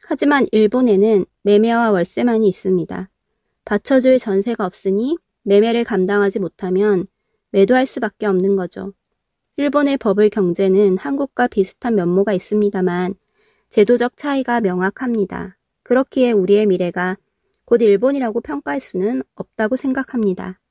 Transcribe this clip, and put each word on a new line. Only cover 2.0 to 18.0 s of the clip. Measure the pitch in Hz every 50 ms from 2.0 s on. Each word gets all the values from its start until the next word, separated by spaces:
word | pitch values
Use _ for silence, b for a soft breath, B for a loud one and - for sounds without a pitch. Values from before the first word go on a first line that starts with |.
| 170 - - - 233 247 233 220 220 202
있습니다. | 180 - - 190 185 180 160 - 180 185 190 - _ _ _ _ _ _ _ _ _ _ _
받쳐줄 | - 208 202 _ - 277 262 240 262 262 254
전세가 | - 226 196 190 202 247 233 - 214
없으니 | 185 - - - 196 190 202 233 269 330 339 _ _ _ _
매매를 | _ 214 196 202 214 233 233 233 233
감당하지 | - - 185 185 185 202 208 202 196 190 226
못하면 | 190 165 _ _ - 185 180 185 202 214 202 180 180 - _ _ _ _ _ _ _ _
매도할 | - 202 196 196 247 254 262 262
수밖에 | - 285 247 208 _ _ - 208
없는 | 196 185 180 190 196
거죠. | 196 180 175 - 190 190 196 202 _ _ _ _ _ _ _ _ _ _ _ _ -
일본의 | 285 294 262 294 294 285 269 269
버블 | - 226 196 202 214 214
경제는 | - 226 196 175 170 175 196 190 190 196 208 196 185 190
한국과 | - 285 277 277 285 269 _ - 247 247
비슷한 | - - 190 - - _ - 240 226
면모가 | 202 175 175 175 185 202 220
있습니다만 | 208 185 - - 208 214 208 202 202 196 180 180 175 175 185 180 - _ _ _ _ _ _ _ _ _ _ _
제도적 | _ - 208 202 247 233 240 247 _
차이가 | - - 294 277 269 254 - 240 240
명확합니다. | 233 190 180 180 185 190 - - 269 247 240 220 196 185 185 - 180 185 - _ _ _ _ _ _
그렇기에 | - 247 254 269 _ - 269 254 247
우리의 | 233 208 185 180 202 208 214
미래가 | 208 185 175 180 175 170 185 180 185 185 - _ _ _ _ _ _ _ _ _
곧 | _ - -
일본이라고 | 233 208 202 196